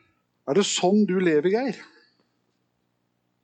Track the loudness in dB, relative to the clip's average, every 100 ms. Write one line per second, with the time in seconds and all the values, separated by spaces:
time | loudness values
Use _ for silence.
0 | _ _ _ _ -2 0 0 0 0 2
1 | 2 0 0 2 0 0 -4 -8 -14 _
2 | _ _ _ _ _ _ _ _ _ _
3 | _ _ _ _